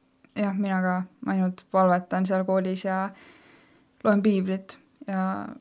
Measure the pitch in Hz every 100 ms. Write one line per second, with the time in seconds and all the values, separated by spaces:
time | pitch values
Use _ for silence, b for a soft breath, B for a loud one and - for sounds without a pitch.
0 | _ _ _ - 208 196 196 190 185 180
1 | 185 - - 190 185 180 - 190 185 180
2 | 180 185 185 190 185 190 185 190 190 190
3 | 196 190 B B B B B B B _
4 | 220 208 208 196 185 190 190 - _ _
5 | - 190 190 202 - -